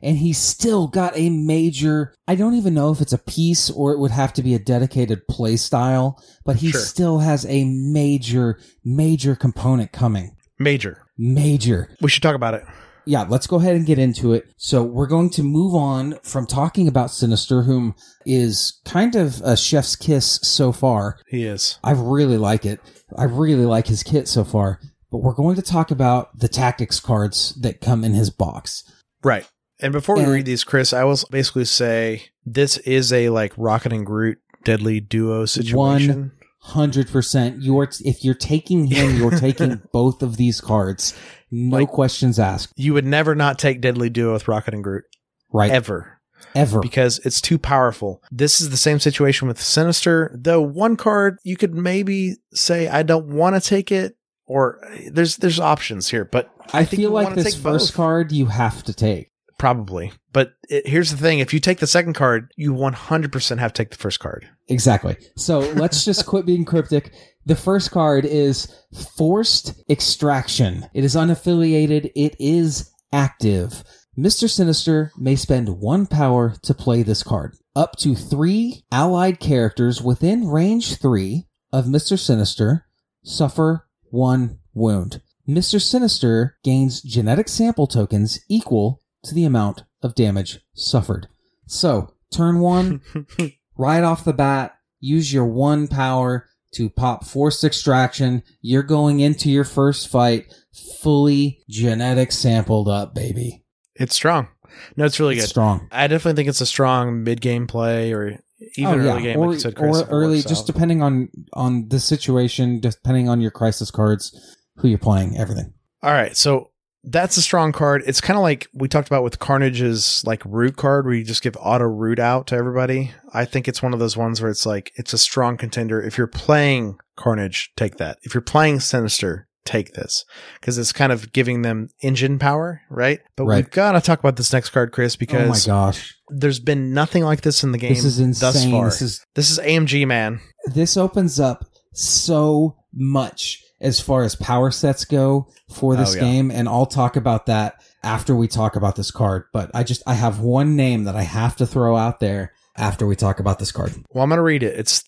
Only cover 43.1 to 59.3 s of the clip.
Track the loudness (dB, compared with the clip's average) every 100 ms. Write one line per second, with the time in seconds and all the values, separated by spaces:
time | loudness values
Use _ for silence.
43.1 | 2 2 2 0 0 0 0 0 0 -2
44.1 | 0 0 0 -2 -4 -4 -8 -6 -8 -10
45.1 | _ _ _ _ 2 4 2 0 -8 -10
46.1 | -20 _ _ -6 0 2 2 0 2 0
47.1 | 0 -4 -2 0 0 2 2 2 0 -8
48.1 | -10 -10 -2 2 2 0 0 2 2 2
49.1 | 2 2 2 -2 -4 -2 0 2 2 2
50.1 | 2 0 -2 2 2 2 0 0 0 0
51.1 | 2 0 -2 -8 -2 -2 0 -2 -2 -2
52.1 | -2 -4 -6 _ -4 0 0 0 0 2
53.1 | 2 0 0 2 2 2 0 0 -2 -2
54.1 | -8 _ _ -4 0 0 -2 -16 -18 -4
55.1 | 0 0 2 0 2 2 0 -2 -6 -4
56.1 | -4 -2 -2 -4 -10 -4 0 0 2 0
57.1 | 2 0 0 -2 -2 0 0 0 0 0
58.1 | 0 0 0 0 0 -2 -4 -8 -2 0
59.1 | 0 -8